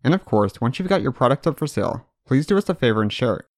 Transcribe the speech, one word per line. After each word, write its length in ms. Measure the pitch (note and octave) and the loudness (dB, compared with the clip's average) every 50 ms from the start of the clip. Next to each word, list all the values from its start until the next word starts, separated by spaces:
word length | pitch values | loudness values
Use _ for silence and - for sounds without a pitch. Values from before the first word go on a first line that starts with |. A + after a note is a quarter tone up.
| - | 2
And 100 | - E3+ | 2 0
of 120 | F#3+ - | 0 0
course, 360 | - - G#2+ G2+ G2 - - | 0 0 2 2 0 -2 -2
once 160 | A#2+ A#2+ C3 | -4 -4 -2
you've 100 | - F#3 | -4 -4
got 140 | F#3 G3 F#3 | -2 -2 -2
your 100 | G2+ A#2+ | -2 -4
product 360 | B2+ - C3 B2 C3+ - - | -2 0 2 2 2 0 0
up 100 | E3+ C#3+ | -4 -2
for 80 | - D#3 | -2 -6
sale, 400 | D3 - G#2+ F#2+ E2+ - B2 - _ _ _ _ | -6 -4 -4 -4 -4 -4 -8 -12 _ _ _ _
please 180 | _ B2+ C3+ D#3 | _ 0 0 2
do 140 | - G3+ G3 | 2 0 0
us 100 | - - | 2 -2
a 60 | F3 | -2
favor 260 | - - A#2+ G#2+ G#2+ | 0 2 2 2 2
and 100 | G#2+ G#2 | 0 -2
share 260 | - - B2+ A#2 G2 | -2 -2 -2 -2 -2
it. 80 | - - _ _ | -4 -8 _ _